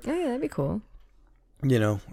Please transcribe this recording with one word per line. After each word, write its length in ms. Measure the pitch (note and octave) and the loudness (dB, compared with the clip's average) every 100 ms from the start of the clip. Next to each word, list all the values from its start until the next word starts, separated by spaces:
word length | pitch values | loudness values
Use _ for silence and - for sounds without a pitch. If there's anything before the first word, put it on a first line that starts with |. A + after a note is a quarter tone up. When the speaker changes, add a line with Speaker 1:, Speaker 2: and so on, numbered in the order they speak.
| - | -4
Speaker 1:
Oh, 60 | E4 | -2
yeah, 100 | E4 | -2
that'd 140 | B3 | -2
be 60 | G#3+ | -4
cool. 340 | - C#3 F3+ - - - - - _ _ _ | -2 -2 -4 -8 -20 -20 -20 -20 _ _ _
Speaker 2:
You 160 | C3+ B2 | 2 4
know, 200 | G#2+ G#2 - | 4 0 -4